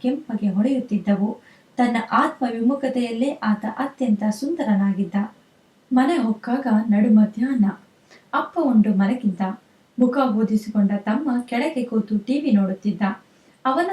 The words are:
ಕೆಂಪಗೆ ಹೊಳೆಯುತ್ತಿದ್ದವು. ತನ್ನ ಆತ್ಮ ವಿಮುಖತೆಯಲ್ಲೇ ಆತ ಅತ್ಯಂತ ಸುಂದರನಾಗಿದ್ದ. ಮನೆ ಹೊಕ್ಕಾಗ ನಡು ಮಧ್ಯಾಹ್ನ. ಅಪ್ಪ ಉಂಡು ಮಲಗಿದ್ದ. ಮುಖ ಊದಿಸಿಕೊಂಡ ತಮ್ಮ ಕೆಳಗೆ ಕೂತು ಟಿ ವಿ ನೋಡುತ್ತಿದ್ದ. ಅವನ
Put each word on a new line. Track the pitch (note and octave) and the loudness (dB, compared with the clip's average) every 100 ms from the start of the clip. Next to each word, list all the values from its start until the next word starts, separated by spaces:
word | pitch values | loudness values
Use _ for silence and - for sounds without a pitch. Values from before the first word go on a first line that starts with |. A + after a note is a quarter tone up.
ಕೆಂಪಗೆ | B3 C#4+ - G#3+ G#3 | -4 -4 -6 -4 -2
ಹೊಳೆಯುತ್ತಿದ್ದವು. | F#3 B3 C4 - G#3 G3+ F#3+ G#3 - - _ _ - | 0 0 0 -2 -2 0 0 0 -4 -16 _ _ -2
ತನ್ನ | A#3+ A3+ G3+ | 0 0 0
ಆತ್ಮ | A#3+ D4+ - A#3+ | 0 0 -2 -4
ವಿಮುಖತೆಯಲ್ಲೇ | A3+ A#3 C#4 C4 B3+ A#3 A3+ C#4+ - | 0 0 0 -2 -2 -2 -2 -2 -2
ಆತ | A3 G3+ A3 - | -2 -2 -2 -6
ಅತ್ಯಂತ | C#4 - B3 G#3 G#3+ G#3 | -6 -2 0 0 0 -2
ಸುಂದರನಾಗಿದ್ದ. | C#4+ E4+ A3 G3 G3 F#3+ F#3+ G3+ G#3 - _ _ _ _ - | -4 -2 0 0 0 0 -2 -4 -4 -10 _ _ _ _ -2
ಮನೆ | B3+ C#4 E4+ | 2 2 2
ಹೊಕ್ಕಾಗ | A3 G#3+ A#3+ C4 A#3+ G#3+ A3 | 0 -2 -4 -2 0 0 2
ನಡು | G#3 G#3+ G#3+ | 2 6 6
ಮಧ್ಯಾಹ್ನ. | G#3+ A3 C4 B3 G3+ - _ _ _ - _ | 4 0 -2 2 0 -2 _ _ _ -20 _
ಅಪ್ಪ | C#4+ C#4+ F4 | -4 -2 -2
ಉಂಡು | C#4+ A3 G#3 F#3+ | 2 4 4 2
ಮಲಗಿದ್ದ. | G3 B3+ G#3 F3+ F#3+ G#3+ _ _ _ - | 0 0 -2 -2 -4 -6 _ _ _ 0
ಮುಖ | B3 C4+ | 0 2
ಊದಿಸಿಕೊಂಡ | B3+ G#3 G#3 G#3+ - G#3 G3 G3+ | 0 0 0 0 -2 0 0 0
ತಮ್ಮ | G#3+ C4 D4+ B3 | -2 -2 -2 -4
ಕೆಳಗೆ | - A#3+ D#4+ C4 | -4 -4 -2 -4
ಕೂತು | A#3+ A3 G#3 G#3 | -4 -4 -2 -4
ಟಿ | - C#4+ | -2 -2
ವಿ | D4 | 2
ನೋಡುತ್ತಿದ್ದ. | G#3 F#3+ F#3+ G#3 F3 G3+ A3 _ _ _ _ C4 | 4 2 -2 -4 -2 -4 -6 _ _ _ _ -2
ಅವನ | C#4+ F#4 | 0 0